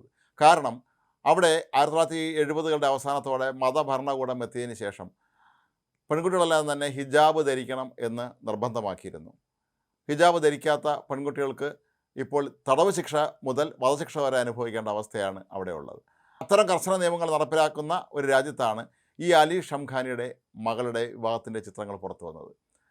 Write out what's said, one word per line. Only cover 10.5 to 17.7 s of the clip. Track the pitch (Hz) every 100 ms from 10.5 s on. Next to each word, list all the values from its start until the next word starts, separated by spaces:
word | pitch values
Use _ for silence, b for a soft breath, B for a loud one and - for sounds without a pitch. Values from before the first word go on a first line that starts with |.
| 147 160 147 151 147 -
പെൺകുട്ടികൾക്ക് | 135 143 143 135 123 143 - _ _ _ 135
ഇപ്പോൾ | 131 143 139 - -
തടവ് | 135 190 175
ശിക്ഷ | - 151 151 - 135
മുതൽ | 127 156 -
വധശിക്ഷ | 127 143 165 151
വരെ | 139 127
അനുഭവിക്കേണ്ട | 120 117 117 110 107
അവസ്ഥയാണ് | 104 104 107 98 95 -
അവിടെ | 95 92 80
ഉള്ളത്. | 69 - - B B B
അത്തരം | - 202 190
കർശന | 170 185 190
നിയമങ്ങൾ | 175 170 165
നടപ്പിലാക്കുന്ന | 151 151 156 156